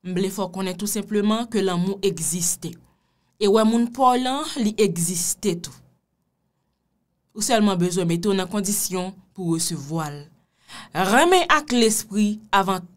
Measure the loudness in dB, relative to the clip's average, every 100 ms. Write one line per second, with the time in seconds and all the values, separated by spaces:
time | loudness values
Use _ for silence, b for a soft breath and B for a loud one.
0 | -6 -4 -4 -4 -6 -4 -6 -6 -6 -6
1 | -2 0 0 0 -2 -2 0 0 -2 0
2 | -2 -2 -6 -4 -4 -4 -8 -14 _ _
3 | _ _ _ _ 2 4 4 2 0 2
4 | 2 4 0 -4 -6 -2 -2 2 0 0
5 | -4 -4 -4 -4 -4 -4 -8 -18 _ _
6 | _ _ _ _ _ _ _ _ _ _
7 | _ _ _ -8 0 4 4 2 0 0
8 | 0 0 0 -2 -2 -4 -2 -2 -2 -4
9 | -6 -10 _ -8 -2 -2 -2 -6 -6 -6
10 | -6 -10 -18 _ _ B B B B -2
11 | 4 4 6 4 6 2 4 2 4 2
12 | -4 0 0 0 0 0 2 -2 -6